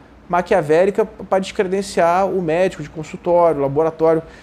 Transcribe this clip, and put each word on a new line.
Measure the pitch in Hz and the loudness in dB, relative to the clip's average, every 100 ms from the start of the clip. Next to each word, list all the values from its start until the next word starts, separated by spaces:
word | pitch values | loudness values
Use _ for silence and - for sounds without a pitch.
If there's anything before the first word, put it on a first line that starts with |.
| - - - | -20 -20 -4
maquiavélica | 175 180 196 147 160 196 196 208 | -4 0 0 2 2 2 0 -4
pra | - - 196 | -6 -2 -2
descredenciar | 190 - 185 196 196 - 170 180 196 | -2 -4 -2 -4 -4 0 2 2 0
o | 190 | -2
médico | 165 165 185 - | -2 0 0 -4
de | 147 | -12
consultório, | 156 151 185 180 175 170 143 | -12 -14 -8 0 4 4 2
laboratório. | 139 139 160 160 160 160 160 - | 0 0 -2 0 2 2 -2 -18